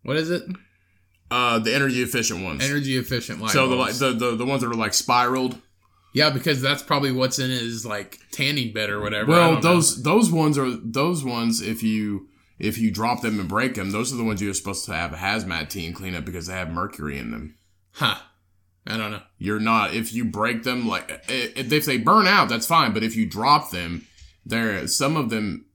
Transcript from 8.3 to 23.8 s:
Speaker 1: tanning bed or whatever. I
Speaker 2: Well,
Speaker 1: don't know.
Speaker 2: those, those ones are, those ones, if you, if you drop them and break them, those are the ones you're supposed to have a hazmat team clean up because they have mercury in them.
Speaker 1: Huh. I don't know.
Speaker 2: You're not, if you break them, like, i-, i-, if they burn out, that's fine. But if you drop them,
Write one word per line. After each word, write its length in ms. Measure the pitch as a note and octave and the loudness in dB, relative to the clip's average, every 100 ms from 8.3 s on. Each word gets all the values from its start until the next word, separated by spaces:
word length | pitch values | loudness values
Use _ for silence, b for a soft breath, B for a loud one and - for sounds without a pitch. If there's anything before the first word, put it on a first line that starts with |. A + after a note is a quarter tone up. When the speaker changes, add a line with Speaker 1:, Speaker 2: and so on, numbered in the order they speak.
Speaker 1:
tanning 420 | - C3+ D3 A#2 | -2 0 0 -2
bed 160 | G#2+ G#2 | -2 -2
or 120 | G#2 | -2
whatever. 300 | G#2 G#2 A2+ | -2 0 4
I 40 | E3+ | 6
Speaker 2:
Well, 160 | E3+ D#3+ | 8 6
Speaker 1:
don't 80 | |
know. 100 | E3+ F3 | 6 4
Speaker 2:
those, 260 | D#3 - | 4 0
those 300 | C3 G3+ G#3+ | 2 4 4
ones 260 | E3 D3+ C#3+ | 4 4 4
are, 140 | C3 | 0
those 520 | A#2 A2+ B2 D#3 F3 | -2 -4 0 0 0
ones, 380 | C3 A#2+ A#2 A2+ | -2 0 0 0
if 220 | G#2 A2 | -2 -2
you, 460 | A2+ G#2+ G#2 G2+ - b b b | -2 0 -2 -6 -10 b b b
if 220 | G#2+ A2 | -4 0
you 100 | A2 | 0
drop 320 | F#2 A2+ A#2+ | 0 -2 -2
them 180 | A#2 G#2+ | -2 -2
and 80 | F2+ | -2
break 280 | G2+ B2+ A2+ | 0 0 -2
them, 160 | F#2+ | -4
those 200 | G#2 A#2+ | -4 -4
are 40 | B2+ | -2
the 80 | |
ones 180 | A2+ G2+ | -2 0
you're 120 | G2+ F#2+ | -2 -4
supposed 300 | G2+ F#2+ - | -6 -8 -6
to 80 | |
have 200 | E2 E2+ | -4 -4
a 40 | D2 | -4
hazmat 520 | F#2+ A2 F#2 E2 D2+ | -2 -2 -4 -6 -6
team 240 | G2 E2 | -8 -8
clean 220 | E2+ F#2+ F2 | -8 -8 -8
up 100 | D#2+ | -8
because 220 | F2 E2+ | -8 -8
they 60 | |
have 180 | F#2 E2 | -8 -4
mercury 480 | E2+ G2 - D2+ C#2 | -4 -4 -6 -8 -6
in 100 | A#1 | -8
them. 280 | A1+ D2+ _ _ _ _ | -10 -12 _ _ _ _
Speaker 1:
Huh. 240 | - B2+ F#2+ - _ _ _ _ _ - | -4 -2 -2 -10 _ _ _ _ _ -8
I 80 | A2 | -6
don't 140 | G#2+ | -6
know. 100 | G#2 - _ | -8 -14 _
Speaker 2:
You're 220 | F#2+ G#2+ | -2 0
not, 340 | G#2+ A2+ G2+ | 2 2 2
if 200 | G2+ A2+ | -2 -4
you 100 | A2+ | -2
break 400 | A#2+ G#2 A2+ A2+ | -4 0 -2 0
them, 240 | B2+ B2 A2+ | -2 -2 -2
like, 240 | F#2 - | -2 -6
i-, 40 | - - | -12 -6
i-, 180 | B2+ A#2+ C3 | -4 -4 -6
if 280 | C3+ D3+ D3+ | 0 2 2
they 120 | B2 | 2
burn 280 | A#2 G#3+ F#3 | 6 6 6
out, 220 | G3 A#2 | 6 4
that's 160 | A#2 - | 0 2
fine. 280 | E3 B2+ | 4 4
But 100 | G#2+ | 2
if 120 | A2+ A2+ | -2 0
you 80 | G2 | -2
drop 420 | F#2+ B2+ D3 - | 0 4 4 2
them, 360 | F2+ | -6